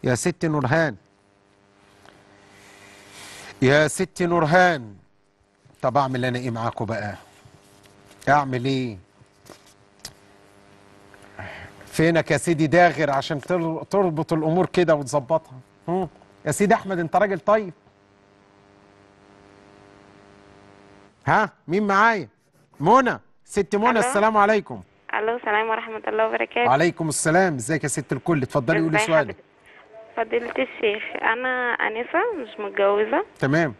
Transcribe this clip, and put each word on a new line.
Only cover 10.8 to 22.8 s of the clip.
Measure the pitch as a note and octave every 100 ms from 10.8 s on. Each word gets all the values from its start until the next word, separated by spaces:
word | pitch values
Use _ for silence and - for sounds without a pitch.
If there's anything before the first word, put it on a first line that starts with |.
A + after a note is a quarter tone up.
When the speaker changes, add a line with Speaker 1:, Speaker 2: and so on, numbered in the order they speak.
| - - - - - - F#2 - - - -
Speaker 1:
فينك | - D#3+ E3 D3
يا | D3
سيدي | - D#3+ D#3
داغر | E3+ F3 C#3 D3
عشان | C3+ C#3 D#3
تر-، | - F3+ E3 D#3+ -
تربط | G3 F#3 D#3 D#3+
الأمور | D#3+ D#3 E3+ F3
كده | - E3+
وتظبطها؟ | D3+ C3+ D3 B2 D#3+ - B2+ _ _ -
هم؟ | F3+ E3+ - - - D3+
يا |
سيدي | - G3+
أحمد | G#3+ F#3+ F#3
أنت | E3 F3+
راجل | G3+ F#3+
طيب. | - A3 G3 - _ _ _ _ _ - - - - - - G2+ G2+ G2+ G2+ G2+ G2+ G2+ G2+ G2+ G2+ G2+ G2+ G2+ G2+ G2+ G2+ G2 - G2+ G2+ - - _ -
ها؟ | E3+ G#3+ _ -
مين | F3+ G#3
معايا؟ | G3 A3 A3 B2+ _ _ _ _ _